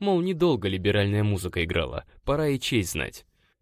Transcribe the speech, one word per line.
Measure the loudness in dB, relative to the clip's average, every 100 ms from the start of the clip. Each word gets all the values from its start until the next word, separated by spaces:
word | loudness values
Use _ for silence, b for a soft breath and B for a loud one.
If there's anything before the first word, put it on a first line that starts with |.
Мол, | 0 2
недолго | 0 2 2 2 0
либеральная | 0 2 2 2 2
музыка | 2 0 -2 -2
играла, | -2 0 -2 -6 -12 b
пора | -4 0 0
и | -2
честь | 0 0 0
знать. | -4 -6 -10 -20 _ _ _